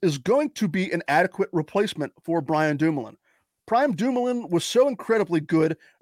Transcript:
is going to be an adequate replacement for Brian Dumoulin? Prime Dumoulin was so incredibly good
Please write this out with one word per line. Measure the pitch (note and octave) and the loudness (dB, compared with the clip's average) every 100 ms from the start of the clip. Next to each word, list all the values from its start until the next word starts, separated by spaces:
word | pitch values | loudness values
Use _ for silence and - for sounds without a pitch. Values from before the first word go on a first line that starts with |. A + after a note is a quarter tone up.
is | F#3+ C#3+ | -2 0
going | B2+ B3+ D4+ | 0 2 0
to | - G3+ | -2 -2
be | F#3 F#3+ | 0 -2
an | E3+ - | -4 0
adequate | D3+ F3+ - F#3+ | 2 2 -2 -2
replacement | E3+ D3+ G3 G#3 - C#3+ - | -2 -2 -2 -2 -4 -8 -8
for | - E3+ | -4 -4
Brian | D3+ D3+ D#3 D3 | 0 0 2 2
Dumoulin? | D#3+ D3 A2 - _ _ _ _ - | 0 -2 -6 -14 _ _ _ _ -2
Prime | A#3 D4 E3+ | 2 2 0
Dumoulin | A#3+ B3 B3 B3 A#3 | -2 0 -2 -4 -2
was | E3+ | -2
so | - A3+ C#4 | 2 2 2
incredibly | A#3 - A3+ G3 E3+ | 2 0 0 0 -2
good | D3+ D#3+ D#3+ D#3 _ _ | 0 2 2 -2 _ _